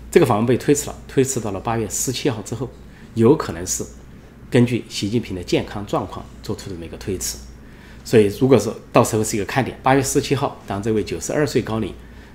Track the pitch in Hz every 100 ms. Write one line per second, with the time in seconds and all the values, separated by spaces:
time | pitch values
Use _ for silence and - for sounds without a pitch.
0 | - 185 131 104 120 113 - 143 - -
1 | - 143 127 113 110 95 117 113 104 -
2 | - 120 151 110 - 123 127 - - -
3 | - 113 113 156 - 82 90 - 98 -
4 | - - - - - 127 120 117 - -
5 | 101 117 - 92 - 151 - 104 104 156
6 | 98 - - - - 101 - 85 80 82
7 | 107 90 - - - - - - - -
8 | - 120 101 - 131 120 110 - - 135
9 | 113 110 107 110 92 139 101 - 131 135
10 | 127 147 135 131 139 - - 98 110 110
11 | 98 - - 143 143 123 107 110 98 -
12 | - - -